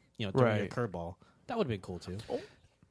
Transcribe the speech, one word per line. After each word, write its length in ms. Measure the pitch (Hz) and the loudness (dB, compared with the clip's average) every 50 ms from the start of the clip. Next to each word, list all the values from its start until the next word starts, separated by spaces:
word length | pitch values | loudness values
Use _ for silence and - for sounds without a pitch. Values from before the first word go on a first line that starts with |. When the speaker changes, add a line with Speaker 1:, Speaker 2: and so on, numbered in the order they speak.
| _ _ _ - | _ _ _ -4
Speaker 1:
you 80 | 113 | -4
know, 60 | 95 95 | 0 4
throw 180 | - 127 117 110 | 6 6 6 6
your 100 | 104 101 | 4 0
Speaker 2:
Right. 80 | 92 | 0
Speaker 1:
curveball. 440 | - 131 120 107 90 87 85 85 90 - - - - _ _ | -2 -2 -2 -2 -2 -4 -6 -6 -8 -12 -16 -20 -20 _ _
That 100 | - 247 233 | -6 -2 -2
would 80 | 202 | 0
have 40 | 131 | 0
been 100 | 107 95 | 0 -2
cool 200 | - - 92 85 | -4 -6 -8 -8
too. 180 | - - 90 98 - - 117 - - - - - - - _ _ _ _ | -6 -8 -8 -8 -6 -4 -4 -6 -6 -8 -18 -20 -20 -20 _ _ _ _